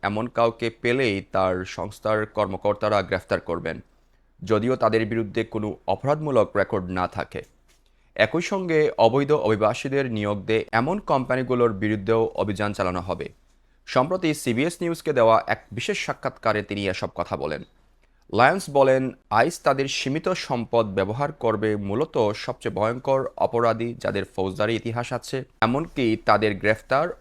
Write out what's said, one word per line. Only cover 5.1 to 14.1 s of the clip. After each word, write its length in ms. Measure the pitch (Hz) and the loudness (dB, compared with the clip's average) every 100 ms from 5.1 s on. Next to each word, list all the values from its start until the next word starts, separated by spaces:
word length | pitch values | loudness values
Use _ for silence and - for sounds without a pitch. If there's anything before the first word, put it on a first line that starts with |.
বিরুদ্ধে 300 | 113 110 104 110 | -2 -2 -4 -4
কোনো 140 | 110 104 - - | -4 -6 -6 -4
অপরাধমূলক 540 | 98 131 151 151 123 101 104 | -4 0 -2 2 2 2 0
রেকর্ড 260 | 98 104 90 92 | -2 -2 -4 -4
না 60 | 90 | -4
থাকে। 340 | - - - - _ _ _ _ _ _ - | -4 -8 -8 -14 _ _ _ _ _ _ 2
একই 280 | 110 160 175 | 2 2 -2
সঙ্গে 280 | 196 180 160 151 - 113 | -4 0 2 2 4 4
অবৈধ 260 | 127 139 151 - | 4 2 2 2
অভিবাসীদের 580 | 107 104 - 139 139 135 110 | 2 2 0 -2 -2 -2 -2
নিয়োগ 200 | 104 104 92 | -2 -4 0
দেয় 180 | 110 - 110 | -2 2 0
এমন 180 | 131 202 - | 0 -4 0
কোম্পানিগুলোর 600 | 143 127 131 123 123 120 98 | -2 0 -2 0 2 2 2
বিরুদ্ধেও 400 | 104 107 98 113 113 - | -2 -2 0 2 2 0
অভিযান 340 | 98 95 104 | -2 -2 -4
চালানো 280 | 101 95 90 | 0 -2 -2
হবে। 260 | 90 85 - - _ _ _ _ - | -4 -6 -8 -12 _ _ _ _ -2
সম্প্রতি 420 | 135 135 | 0 2